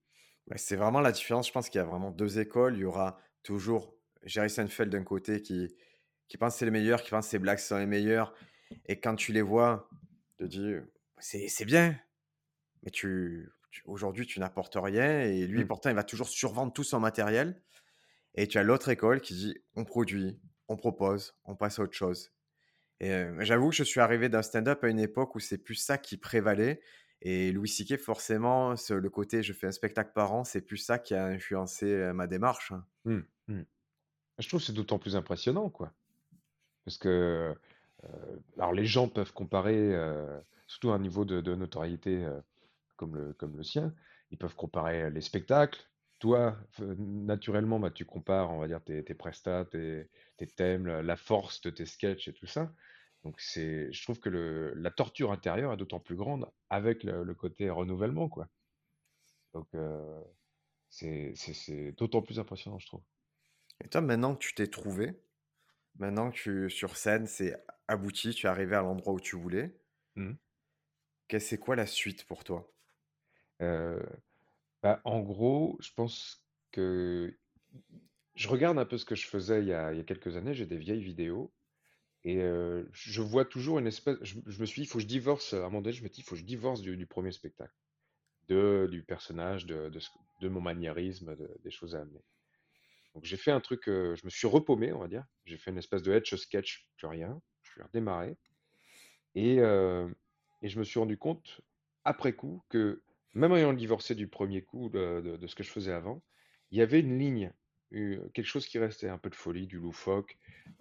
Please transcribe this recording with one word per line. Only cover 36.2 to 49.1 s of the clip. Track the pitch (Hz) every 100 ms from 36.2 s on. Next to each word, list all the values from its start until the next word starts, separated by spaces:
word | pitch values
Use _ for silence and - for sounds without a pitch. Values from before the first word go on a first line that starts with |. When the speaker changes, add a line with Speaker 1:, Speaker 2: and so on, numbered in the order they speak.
| _ _ _ _ _ _ 90
Speaker 2:
Parce | -
que, | 95 90 87 82 82 78 _ _ _ _
euh, | - - - - - -
alors | 90
les | 92 107
gens | 123 123
peuvent | 107 98
comparer, | - 92 98 101 110 104
euh, | 90 80 76 73 73 - _ -
surtout | - 120
à | 104
un |
niveau | 95 95 98
de, | 90
de | 87 90
notoriété, | 92 - 82 85 98 92
euh, | 80 71 - _ _ _ _ -
comme | 82 76
le, | 73
comme | 76 78 76
le |
sien, | 78 151 160 160 _ _ _
ils | 82
peuvent | 87 -
comparer, | 82 85 82 82
euh, | 80
les | 78
spectacles. | - 98 - 143 147 - - _ _ _
Toi, | 113 120 117 107 98 -
f-, | 98 92
naturellement, | 101 104 104 104 - 104 110 110
bah, | 92
tu | - -
compares, | 82 78 95 87
on | 82
va | 78
dire, | 82
tes, | - 78
tes | -